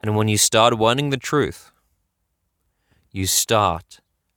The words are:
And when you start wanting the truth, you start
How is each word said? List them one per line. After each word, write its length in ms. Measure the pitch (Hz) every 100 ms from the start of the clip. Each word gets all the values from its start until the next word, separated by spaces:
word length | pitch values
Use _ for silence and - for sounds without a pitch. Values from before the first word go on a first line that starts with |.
And 140 | 107 107
when 120 | 110
you 80 | 104
start 420 | - 113 117 113
wanting 320 | 113 127 143
the 60 | 131
truth, 560 | - 147 92 - - _ _ _ _ _ _ _ _ _ _ _ _ _ _
you 160 | 95 95
start 760 | - - 110 98 82 - - _ _ _